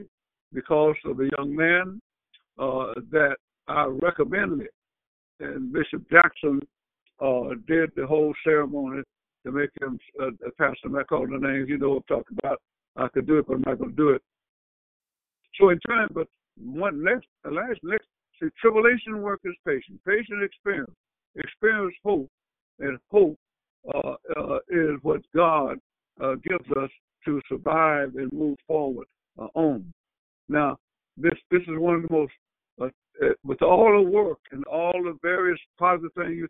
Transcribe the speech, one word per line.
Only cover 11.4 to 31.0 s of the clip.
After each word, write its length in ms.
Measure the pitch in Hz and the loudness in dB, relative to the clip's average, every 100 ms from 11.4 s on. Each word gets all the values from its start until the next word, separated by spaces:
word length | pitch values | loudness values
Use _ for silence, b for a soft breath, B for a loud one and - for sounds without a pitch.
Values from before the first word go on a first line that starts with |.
| 139 135 131 | -2 -2 -2
you 120 | 143 | -2
know 100 | 139 | 0
what 140 | 135 - | 0 -2
I'm 80 | - | -4
talking 200 | - - | -4 -6
about. 180 | 139 - _ _ _ - | -4 -6 _ _ _ -6
I 120 | 127 | -4
could 180 | 139 127 | -2 2
do 140 | 151 | 2
it, 80 | 139 | 2
but 80 | 131 | -2
I'm 80 | 135 | -2
not 140 | 127 | -2
gonna 120 | 127 | -4
do 160 | - 151 | 0 2
it. 120 | - _ _ _ _ _ _ _ _ _ _ _ _ _ - | 2 _ _ _ _ _ _ _ _ _ _ _ _ _ 4
So 140 | 196 | 6
in 100 | 175 - | 6 0
time, 220 | 233 208 | -2 -2
but 140 | 160 156 _ _ - | -4 -8 _ _ -18
one 400 | - 285 196 147 | -12 -4 -4 0
next, 260 | 180 247 - _ | 0 0 -4 _
the 80 | 147 | -8
last 280 | 160 247 214 | -6 -6 -8
next, 220 | 165 220 - _ _ - | -4 -4 -6 _ _ -8
see, 100 | 160 - | -8 2
tribulation 600 | 226 220 233 247 220 214 | 4 6 4 4 -2 -6
workers 340 | 202 196 180 175 170 | -4 -6 -6 -8 -4
patient, 340 | 135 - - 185 | -4 -4 -10 0
patient 380 | 214 208 208 | 0 0 -6
experience, 480 | 196 - 202 185 127 - _ _ _ - | -6 -6 -6 -6 -6 -14 _ _ _ -12
experience 580 | - - 220 214 185 - | -12 0 0 2 -2 -4
hope, 260 | 208 170 131 _ _ _ _ - | -2 -2 -2 _ _ _ _ -10
and 200 | 143 123 _ | -8 -8 _
hope, 280 | 208 165 156 _ _ _ _ - - | 4 4 2 _ _ _ _ -8 -4
uh, 200 | - 127 - 156 | -4 -8 -8 -6
uh, 240 | - 139 - | -4 -4 0
is 280 | 175 156 139 | 2 2 0
what 200 | 156 151 - | -2 -2 -2
God, 460 | 165 170 156 131 - _ _ _ - | 2 2 2 -2 -6 _ _ _ -6
uh, 140 | 135 127 | -4 -4
gives 260 | - 180 139 143 | -4 -4 -2 -2
us 120 | 135 _ _ _ - | -2 _ _ _ -4
to 160 | 143 - | -4 -4
survive 680 | 131 95 160 156 147 139 127 | -6 0 2 2 2 -2 -6
and 160 | 131 | -6
move 240 | 147 151 139 - | -2 -4 -4 -2
forward, 400 | 156 139 123 - _ _ - | -2 -2 -6 -12 _ _ -16
uh, 80 | - 160 | -8 0
on. 360 | 156 120 87 - _ _ _ _ - | 0 0 -8 -20 _ _ _ _ -4
Now, 280 | 151 143 131 _ _ | 0 0 -2 _ _